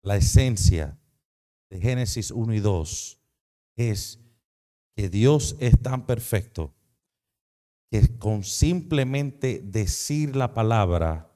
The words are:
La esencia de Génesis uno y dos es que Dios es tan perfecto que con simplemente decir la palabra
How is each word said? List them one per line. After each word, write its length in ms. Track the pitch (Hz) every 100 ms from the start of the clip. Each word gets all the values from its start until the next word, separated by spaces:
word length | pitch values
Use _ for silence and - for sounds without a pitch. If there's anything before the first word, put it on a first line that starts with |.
La 120 | 98 101
esencia 840 | - - 131 107 - 87 73 - _ _ _ _ _ _ _
de 100 | 95
Génesis 520 | 104 127 120 - 101
uno 220 | 113 113
y 60 | 107
dos 600 | 101 92 78 - - - _ _ _ _ _ -
es 420 | 117 98 - - _ _ _ _ _ _ _ -
que 140 | 98
Dios 460 | 98 123 151 - -
es 200 | 123 -
tan 240 | - 131 123
perfecto 680 | 117 - 107 101 - 76 _ _ _ _ _ _ _ _ _ _ _ _
que 260 | 107 - -
con 260 | 104 107
simplemente 1160 | 98 - 156 180 - 156 127 139 143 - 131 110
decir 760 | 101 104 101 - - 147 151 135
la 180 | 123
palabra 760 | - 110 113 95 87 80 80 -